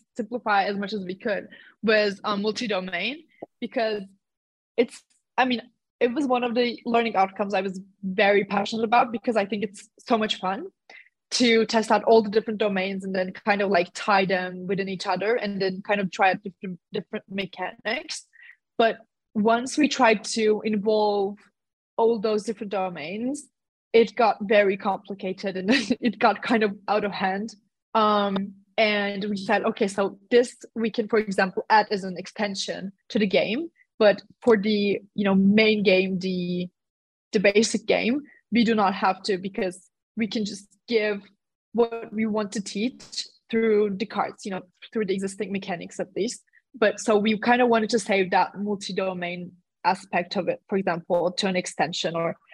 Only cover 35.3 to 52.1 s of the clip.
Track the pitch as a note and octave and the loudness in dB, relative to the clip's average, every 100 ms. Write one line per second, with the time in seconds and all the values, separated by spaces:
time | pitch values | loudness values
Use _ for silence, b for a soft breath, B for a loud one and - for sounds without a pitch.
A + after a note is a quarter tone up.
35.3 | F#3+ G3 G#3 A3 G#3+ G3 F#3 F#3+ F#3+ F#3+ | 4 6 6 6 4 4 4 2 -2 -4
36.3 | F3+ F3 F3+ F3+ _ _ _ _ _ _ | -4 -4 -4 -6 _ _ _ _ _ _
37.3 | A3 G3+ G3+ A3+ A3 - F#3 G3 C#4 C#4+ | 2 4 4 2 0 0 0 2 -2 -6
38.3 | B - G#3+ A3+ A3 F#3+ G3 G3 F#3+ - | B -2 0 2 2 2 2 -2 -2 -2
39.3 | F#3 F#3+ G3 F#3+ F3+ _ _ _ - A3 | -4 -4 -4 -6 -6 _ _ _ -6 -4
40.3 | A#3+ G3+ G3 - _ - A#3 G#3+ G3+ - | -2 -6 -8 -18 _ -2 0 0 -4 -8
41.3 | _ _ _ _ G#3+ A#3 A#3 - G#3 A3 | _ _ _ _ 0 0 -2 -8 -4 -2
42.3 | G#3+ G3+ A3 G3 G3+ A#3 - - - - | -2 -4 -6 -6 -4 -4 -6 -14 -12 -12
43.3 | _ - A3+ A3+ G#3 G#3 F#3+ G#3+ G#3 - | _ -4 0 2 2 2 -2 -6 -4 -6
44.3 | - A3 F#3 F#3 _ - A#3 G3 F#3+ G3 | -6 -10 -10 -12 _ -10 -6 -2 -2 -4
45.3 | G3 G3+ G3 G3 E3+ F#3 - F#3 - G#3+ | -8 -6 -6 -6 -10 -10 -10 -8 -6 -6
46.3 | - _ b b B3+ G#3+ - - G#3 G#3+ | -6 _ b b 0 0 0 2 2 2
47.3 | G#3+ A3+ A#3+ B3 A3+ A3 A#3+ - G3 F#3 | 0 2 4 4 2 2 -2 0 0 2
48.3 | F#3+ F3+ F3+ G3+ G3+ G3+ F#3+ F#3+ F3+ F3 | 2 0 -2 -6 -6 -6 -4 -4 -4 -8
49.3 | F3 F3 - _ _ - F#3+ - F3+ F3+ | -8 -12 -18 _ _ -2 -2 -2 -4 -2
50.3 | G3+ E3+ - - G3 F#3+ E3+ - F3 E3+ | -4 -2 -4 -2 -2 -2 -4 0 0 0
51.3 | F3+ G3 F#3 F3+ - D#3 F3 F3 | -2 -2 -2 -4 -4 -4 -2 -4